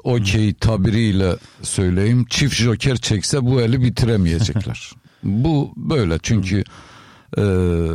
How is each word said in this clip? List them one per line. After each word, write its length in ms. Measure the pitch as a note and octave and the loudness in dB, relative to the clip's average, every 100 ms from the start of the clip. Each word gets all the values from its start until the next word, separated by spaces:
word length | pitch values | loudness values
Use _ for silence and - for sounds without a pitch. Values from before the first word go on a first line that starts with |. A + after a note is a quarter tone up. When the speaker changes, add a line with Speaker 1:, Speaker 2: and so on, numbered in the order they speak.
Speaker 1:
okey 460 | - A#2+ G2 A2 G#2+ | -2 -2 0 2 0
Speaker 2:
Hı. 40 | |
Speaker 1:
tabiriyle 840 | - A2 G#2+ F#2+ G#2+ A2+ G2 F#2 E2+ - - | 0 0 2 2 2 2 2 0 -2 -8 -16
söyleyeyim, 640 | - - F#2 F2+ G#2 B2 A2+ | -6 -2 0 2 2 0 0
çift 240 | - C#3+ | -2 -2
joker 420 | - A#2+ A2 C#3 A#2+ | 0 0 0 0 -2
çekse 500 | - G#2 - C#3+ B2 | -2 -2 -2 -2 0
bu 140 | C3 | 2
eli 220 | A2+ C3 | 2 2
bitiremeyecekler. 1120 | B2 - A2+ A2 F2 E2 G#2 E2+ - - - - - | 0 0 0 2 2 2 0 -2 -4 -8 -14 -20 -20
Speaker 2:
<laughs> 140 | _ | _
Speaker 1:
Bu 500 | G2+ G#2 D#3 D3 - - | -4 0 0 0 -2 -6
böyle 420 | - D3 F2+ E2 | -4 0 0 0
çünkü, 420 | - A2 F#2+ G2+ - - - - - - _ | 0 -2 0 -2 -2 -10 -20 -20 -20 -20 _
Speaker 2:
Hı. 60 | - | -2
Speaker 1:
e, 40 | G2+ F#2 F2+ E2+ E2 | 0 2 2 0 0